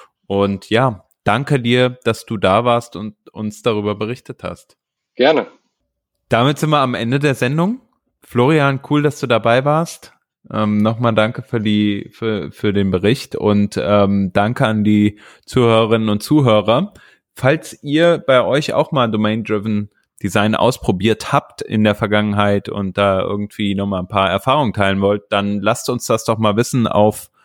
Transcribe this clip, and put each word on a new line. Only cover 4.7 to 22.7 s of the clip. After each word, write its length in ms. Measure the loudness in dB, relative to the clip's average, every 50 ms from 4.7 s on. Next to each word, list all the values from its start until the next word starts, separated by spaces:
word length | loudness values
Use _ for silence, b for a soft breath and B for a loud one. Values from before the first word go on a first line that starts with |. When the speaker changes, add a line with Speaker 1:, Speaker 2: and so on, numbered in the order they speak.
| _ _ _ _ _ _ _ _ _
Speaker 2:
Gerne. 320 | 0 2 2 2 2 0 -4 -10 _ _ _ _ _ _ _ _ _ _ _ _ _ _ _
Speaker 1:
Damit 300 | 0 2 2 2 0 0
sind 100 | 0 0
wir 100 | 2 2
am 140 | 0 0 -2
Ende 260 | -4 -2 -2 -2 0
der 160 | 0 0 0
Sendung. 460 | 0 -2 -2 0 0 0 -2 -2 -6 -10 _ _ _ _ _ _ _ _
Florian, 560 | _ 0 0 2 4 4 2 2 2 0 -2 -4 -2
cool, 120 | -2 0
dass 180 | 0 0 -2 -2
du 80 | -2 0
dabei 380 | 0 0 2 2 2 2 2
warst. 480 | 2 0 0 -2 -4 -8 -16 -20 -20 _ _ _ _ _ _ _ _
Ähm, 320 | -4 -4 -2 0 0 2
nochmal 320 | 2 0 0 0 0 0 2
danke 300 | 2 0 0 -2 -6 -10
für 160 | -6 -6 -4
die, 500 | -2 0 2 2 2 0 0 -4 -6 -12 -14
für, 380 | -8 -6 -4 -4 -4 -6 -8
für 220 | -10 -4 -2 0 0
den 160 | 2 0 0
Bericht 460 | 0 2 2 2 0 0 -2 -8 -8
und, 440 | -2 0 2 2 2 2 0 -2 -4
ähm, 500 | -2 0 2 2 4 2 2 0 0 0 0
danke 320 | 0 0 0 0 0 0
an 180 | 0 0 0 2
die 360 | 2 4 4 4 2 0 B B B B B B
Zuhörerinnen 640 | -4 0 2 4 4 4 4 4 2 2 0 0 0
und 140 | -2 -2 -2
Zuhörer. 680 | 0 2 2 4 4 4 4 4 2 2 2 0 -2 b b b b b b b _ _
Falls 480 | -2 0 0 0 0 -2 -10 -18 -16 -8
ihr 340 | -4 0 2 4 4 2 2
bei 260 | 0 2 2 2 4
euch 300 | 2 0 -2 -2 -2 -2
auch 180 | -2 -2 0
mal 200 | 0 0 0 0
Domain-Driven 800 | 0 0 0 0 -2 -4 -4 -4 -4 -4 -2 -2 -2 -2 -4 -6 -10 _ _ _ _ _
Design 340 | -8 -4 -2 0 0 0 0
ausprobiert 760 | 2 0 0 0 0 -2 -2 -2 0 2 0 0 0 -2 -2
habt 300 | -2 -2 -2 -4 -10 -14
in 220 | -10 -4 -2 2 2
der 120 | 2 2
Vergangenheit 760 | 0 -2 0 0 0 0 0 0 0 0 2 0 0 -2
und 280 | -6